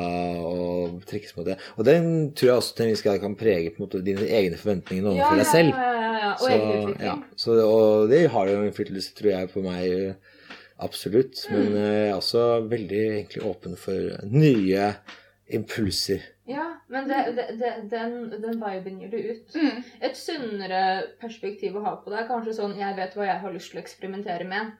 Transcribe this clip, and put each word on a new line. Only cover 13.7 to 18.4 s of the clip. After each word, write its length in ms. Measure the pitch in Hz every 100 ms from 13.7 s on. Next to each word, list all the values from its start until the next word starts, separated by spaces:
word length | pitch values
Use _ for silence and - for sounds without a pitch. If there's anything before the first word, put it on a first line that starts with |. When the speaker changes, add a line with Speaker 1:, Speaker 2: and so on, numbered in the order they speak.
| 90
Speaker 1:
for 500 | - 95 90 90 101
nye 680 | 135 156 113 95 95 104 104 - - _ _ _
impulser. 720 | 113 - - 98 - - 92 - _ -
Speaker 2:
Ja, 300 | 277 330 - _
men 180 | 254 269
det, 280 | 269 240 240
det, 220 | 233 226
det, 320 | 240 226 208
den, 400 | 226 233 240 220 214